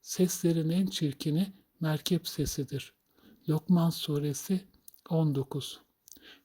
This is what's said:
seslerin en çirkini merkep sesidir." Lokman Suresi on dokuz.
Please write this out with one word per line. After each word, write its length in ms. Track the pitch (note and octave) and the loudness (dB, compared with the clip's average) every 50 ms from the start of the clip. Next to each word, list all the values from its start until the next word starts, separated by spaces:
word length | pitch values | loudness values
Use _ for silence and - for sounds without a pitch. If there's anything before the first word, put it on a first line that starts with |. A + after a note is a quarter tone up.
seslerin 680 | _ - - - F3+ F3 - - - E3+ E3 E3 D#3 D#3+ | _ -10 0 2 2 2 2 0 2 2 2 2 2 2
en 180 | E3 F#3 G3 | 2 2 0
çirkini 680 | F#3 - - D#3+ C#3+ C3+ - - D#3 D3 E3 G3 G3 - - _ _ _ _ | 0 0 -2 -2 -2 -2 -2 -2 0 2 2 0 0 -4 -14 _ _ _ _
merkep 480 | D#3+ D#3 D3+ D3 - - F#3 D#3+ - | -2 -2 -2 -2 0 0 0 0 -2
sesidir." 680 | - - - C#3+ - - - C#3 - D3+ C3 - - _ _ _ _ _ _ _ - - _ _ - | -6 -4 -4 -4 -4 -2 -6 -6 -6 -6 -8 -8 -10 _ _ _ _ _ _ _ -20 -20 _ _ 0
Lokman 400 | D#3 D#3 - - F3+ E3+ E3 E3 | 0 0 2 4 4 4 4 2
Suresi 760 | D#3+ - - - D3 D3 D3 D3 C#3 - - - F#3+ F#3 - - _ _ _ - - - _ - | 0 -2 -4 -2 -2 0 0 -2 -2 -4 -4 -2 -2 -4 -4 -8 _ _ _ -20 -20 -20 _ -2
on 260 | F3 D#3+ D#3+ D3+ C3+ | 0 2 2 2 2
dokuz. 440 | C3+ C3+ - - C#3 - - - - _ _ _ _ _ - - - - - - - _ | 0 -2 -4 -6 -6 -6 -8 -12 -16 _ _ _ _ _ -20 -20 -20 -20 -20 -20 -20 _